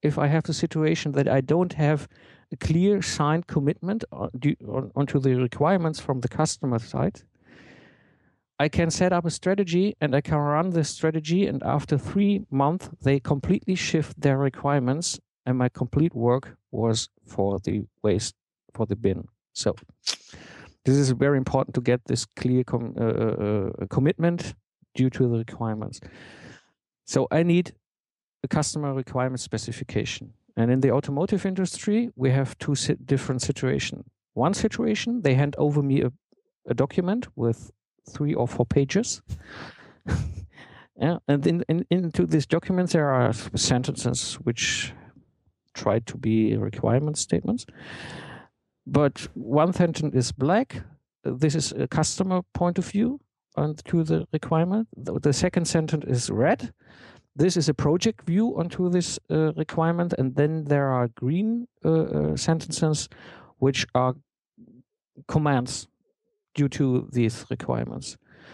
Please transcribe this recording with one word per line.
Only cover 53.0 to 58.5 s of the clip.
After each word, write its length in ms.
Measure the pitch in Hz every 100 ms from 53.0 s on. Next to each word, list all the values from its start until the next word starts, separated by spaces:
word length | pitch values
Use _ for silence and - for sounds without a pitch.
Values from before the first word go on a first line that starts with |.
| 233 277 _ _ _ -
onto 460 | 147 151 - 170
the 240 | 160 160 160
requirement. 560 | 156 - 160 170 208 226 -
The, 220 | 139 90
the 140 | -
second 340 | 135 180 180 170
sentence 380 | 170 156 156 -
is 240 | 123 120
red. 420 | 101 139 226 - - _ - - - _ -
This 200 | 170 180
is 120 | 147
a 60 |
project 520 | 143 147 175 226 220 -
view 320 | 175 226